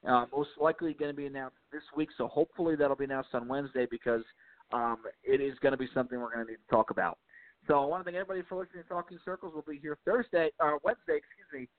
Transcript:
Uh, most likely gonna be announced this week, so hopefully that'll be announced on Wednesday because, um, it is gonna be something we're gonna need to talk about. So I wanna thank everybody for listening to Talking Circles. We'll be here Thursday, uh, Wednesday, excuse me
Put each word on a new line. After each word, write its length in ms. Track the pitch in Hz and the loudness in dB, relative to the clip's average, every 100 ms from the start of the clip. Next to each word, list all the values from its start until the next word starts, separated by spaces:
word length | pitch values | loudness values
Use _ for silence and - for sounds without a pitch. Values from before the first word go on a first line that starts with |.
| - | 4
Uh, 180 | 123 120 139 | 2 2 -4
most 140 | 147 - | -4 2
likely 340 | 151 160 165 | 0 2 -4
gonna 200 | 147 147 | -2 -4
be 120 | 143 143 | -4 -8
announced 320 | 139 131 _ _ | -8 -10 _ _
this 120 | 151 - 151 | -14 -10 -4
week, 140 | 156 - | -4 -2
so 100 | 120 | -2
hopefully 480 | - 165 - 165 156 | 2 0 0 -2 2
that'll 200 | 143 139 | 2 2
be 100 | 139 | -2
announced 240 | 135 131 | -4 -2
on 140 | 123 120 | -4 -2
Wednesday 380 | 135 139 127 123 | -4 -2 0 -2
because, 340 | 117 - 117 113 _ - - _ | -2 0 0 -2 _ -20 -20 _
um, 260 | 120 117 113 113 - | 0 0 -2 -6 -12
it 180 | - 135 | 2 2
is 160 | 139 127 | 2 2
gonna 180 | 139 135 | 2 2
be 100 | 131 | -2
something 260 | - 123 123 | -2 -2 -4
we're 120 | 120 | -6
gonna 140 | 117 113 | -6 -8
need 120 | 113 | -10
to 140 | _ | _
talk 180 | 117 110 | 4 4
about. 280 | - 87 - _ - - _ - | 2 -2 -2 _ -20 -20 _ 2
So 160 | 147 | 2
I 20 | 139 | 4
wanna 180 | 175 | -2
thank 120 | 180 175 | -4 -6
everybody 280 | 190 190 - | -4 -6 -6
for 80 | 185 | -8
listening 280 | 185 180 | -8 -12
to 60 | 165 | -8
Talking 300 | 175 170 175 - | -8 -8 -12 -10
Circles. 280 | 185 185 | -8 -8
We'll 100 | 156 151 | -10 -10
be 120 | 147 | -10
here 180 | 147 147 - | -8 -6 2
Thursday, 460 | 226 240 175 165 - | 2 2 2 2 2
uh, 180 | 156 151 | 2 2
Wednesday, 340 | - - - 151 | 0 -2 0 -2
excuse 300 | - - - | -2 -20 -16
me 140 | 139 127 | -14 -14